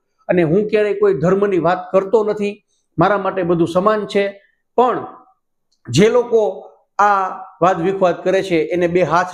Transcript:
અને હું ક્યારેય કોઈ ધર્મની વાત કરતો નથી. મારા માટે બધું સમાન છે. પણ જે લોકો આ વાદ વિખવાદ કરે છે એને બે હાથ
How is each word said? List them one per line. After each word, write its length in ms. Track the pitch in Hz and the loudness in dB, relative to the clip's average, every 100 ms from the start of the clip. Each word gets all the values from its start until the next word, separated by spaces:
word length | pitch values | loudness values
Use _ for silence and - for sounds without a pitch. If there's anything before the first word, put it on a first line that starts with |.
| _ _ - | _ _ -2
અને 140 | 180 | 0
હું 260 | 160 180 208 | 2 2 0
ક્યારેય 260 | 214 208 | 0 0
કોઈ 200 | 202 208 | 0 0
ધર્મની 440 | 165 160 190 202 185 | 2 0 0 0 0
વાત 340 | 160 180 - | 0 -2 -2
કરતો 320 | 190 190 226 | -2 2 0
નથી. 400 | 208 208 202 208 _ _ _ - | 0 -4 -6 -8 _ _ _ 0
મારા 200 | 175 202 | 2 2
માટે 240 | 190 185 | -2 -4
બધું 260 | 175 175 165 | -2 0 0
સમાન 380 | 175 202 214 202 | 0 0 0 -2
છે. 220 | 202 196 - _ _ _ - | -2 -4 -6 _ _ _ 0
પણ 300 | 247 180 117 - _ _ _ _ _ _ - | 0 0 -8 -18 _ _ _ _ _ _ -4
જે 180 | 120 208 | 2 4
લોકો 600 | 247 233 226 208 - - _ _ - | 2 0 0 0 -4 -14 _ _ 0
આ 300 | 202 202 185 - - - | 2 2 -2 -8 -14 -2
વાદ 200 | 170 185 | 0 0
વિખવાદ 420 | 170 190 185 170 | -2 0 0 0
કરે 180 | 185 190 | -2 -2
છે 220 | - 170 | 0 -2
એને 220 | 151 175 175 | -2 -2 0
બે 160 | 175 | 0
હાથ 240 | 160 165 180 | 0 0 -2